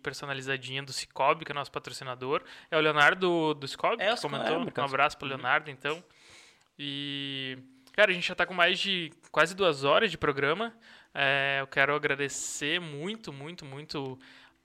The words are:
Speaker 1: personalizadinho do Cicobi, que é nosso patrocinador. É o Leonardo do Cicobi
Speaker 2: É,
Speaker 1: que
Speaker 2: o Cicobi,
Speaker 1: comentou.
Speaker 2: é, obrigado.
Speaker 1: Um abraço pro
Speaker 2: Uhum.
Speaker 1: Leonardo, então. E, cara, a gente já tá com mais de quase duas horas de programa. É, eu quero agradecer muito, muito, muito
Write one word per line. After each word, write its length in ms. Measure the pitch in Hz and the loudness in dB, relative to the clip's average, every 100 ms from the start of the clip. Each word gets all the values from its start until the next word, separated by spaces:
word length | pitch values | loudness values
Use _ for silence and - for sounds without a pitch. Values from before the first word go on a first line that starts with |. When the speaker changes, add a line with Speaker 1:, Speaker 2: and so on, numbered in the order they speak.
Speaker 1:
personalizadinho 840 | - 135 143 135 131 135 123 135 139 | -8 -8 -6 -6 -4 -4 -4 -8 -6
do 80 | |
Cicobi, 500 | 123 - - 135 165 | -8 -8 0 2 2
que 80 | 160 | -2
é 40 | 147 | -8
nosso 160 | 135 | -6
patrocinador. 720 | 151 143 127 135 123 127 147 - - - | -8 -10 -10 -10 -8 -2 -2 -4 -14 -2
É 80 | 160 | 2
o 40 | |
Leonardo 720 | 156 151 147 185 185 170 156 147 | 4 8 6 6 2 4 2 0
do 120 | 139 | -6
Cicobi 340 | - 170 226 | -2 0 2
Speaker 2:
É, 60 | 190 | 0
Speaker 1:
que 40 | |
Speaker 2:
o 40 | 240 | 0
Cicobi, 160 | 147 143 | -2 -4
Speaker 1:
comentou. 180 | - | 0
Speaker 2:
é, 40 | 196 | 0
obrigado. 240 | 226 - 143 | -2 -2 0
Speaker 1:
Um 20 | |
abraço 280 | 135 147 - | 2 2 2
pro 80 | 143 | -8
Speaker 2:
Uhum. 60 | 135 | -4
Speaker 1:
Leonardo, 360 | 123 143 151 | 0 0 0
então. 320 | 127 143 160 - _ - - - _ _ - | -6 -6 -6 -8 _ -20 -20 -20 _ _ -12
E, 800 | 143 139 143 139 139 135 135 131 - _ _ | -10 -8 -8 -8 -8 -8 -8 -10 -16 _ _
cara, 180 | - 208 | 4 4
a 20 | |
gente 140 | 180 175 | 4 -2
já 80 | 185 | -2
tá 100 | 175 | -2
com 80 | |
mais 240 | 185 175 185 | 4 4 4
de 340 | 202 190 160 - - | 0 -2 -4 -12 -2
quase 240 | - 165 185 | 2 2 4
duas 280 | 190 143 | 2 4
horas 280 | 139 175 214 | 4 4 4
de 60 | 160 | 0
programa. 520 | 147 139 139 170 226 - - - - - | -2 0 0 0 -4 -8 -20 -20 -12 -2
É, 420 | 139 139 139 139 | 0 2 0 -2
eu 60 | 135 | -2
quero 280 | 147 139 147 | 2 4 4
agradecer 840 | 147 139 139 - - - 147 170 | 0 -2 -2 -6 -8 -6 -2 -2
muito, 540 | 170 143 170 226 220 | -4 -8 -8 -8 -12
muito, 320 | 139 143 175 147 | -12 -14 -14 -14
muito 540 | 135 151 156 135 131 - - - _ | -16 -10 -8 -6 -10 -16 -20 -20 _